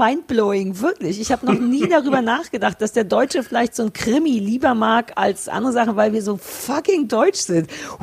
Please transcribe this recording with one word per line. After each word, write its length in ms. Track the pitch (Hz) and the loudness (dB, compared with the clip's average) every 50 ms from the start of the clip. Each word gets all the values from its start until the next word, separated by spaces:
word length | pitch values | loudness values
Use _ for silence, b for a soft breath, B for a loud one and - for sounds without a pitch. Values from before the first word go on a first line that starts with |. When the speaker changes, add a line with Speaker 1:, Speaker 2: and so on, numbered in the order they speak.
| 220 | 2
Speaker 1:
mindblowing, 720 | 226 269 330 - - 262 226 214 202 202 196 196 190 190 185 | 2 2 0 -4 -2 0 0 2 2 0 0 -2 -4 -4 -2
wirklich. 400 | 226 330 392 - - 160 175 208 | -2 -2 -2 -2 -4 -4 -4 -4
Ich 120 | 220 - 262 | -2 -2 -2
hab 100 | 240 - | 0 2
noch 160 | 247 262 226 | 0 0 2
nie 300 | 247 240 254 277 330 339 | 2 0 2 2 2 2
Speaker 2:
<laughs> 20 | |
Speaker 1:
darüber 320 | 349 311 254 285 269 262 240 | 2 2 2 2 0 2 2
nachgedacht, 580 | 220 233 285 339 - - 226 196 214 175 - | 0 -2 -2 -4 -6 -6 -4 -2 -4 -2 -2
dass 120 | 214 214 - | -4 -2 0
der 120 | 233 220 | -2 0
Deutsche 380 | 175 - 214 254 269 - 285 226 | 2 2 2 2 2 0 -2 -4
vielleicht 320 | - 240 226 240 240 - | -2 0 0 0 0 -2
so 80 | - 233 | -2 -4
ein 100 | 214 - | -4 -4
Krimi 460 | - - 233 226 302 320 320 254 220 | -4 -2 0 2 2 2 2 0 0
lieber 360 | 196 202 226 254 285 277 247 | 0 0 0 0 2 2 2
mag 380 | 220 214 220 220 233 233 - - | 2 2 2 2 2 0 -2 -2
als 320 | - 196 202 196 - - - | 0 0 0 0 -2 -6 -6
andere 240 | - - 220 262 240 | -4 -2 -2 0 0
Sachen, 240 | 240 233 226 214 | 2 0 2 2
weil 160 | 202 214 214 214 | 2 2 2 2
wir 100 | 226 202 | 0 -2
so 140 | 208 208 | -2 -4
fucking 720 | 185 - - - - - - 247 302 311 - 392 330 294 214 | -6 -6 -12 -12 -10 -6 -4 -4 -2 0 2 2 2 0 0
deutsch 320 | 254 220 262 381 - - | 2 4 4 2 2 0
sind. 280 | - - 180 165 165 B B B B B B B | -2 0 0 0 0 B B B B B B B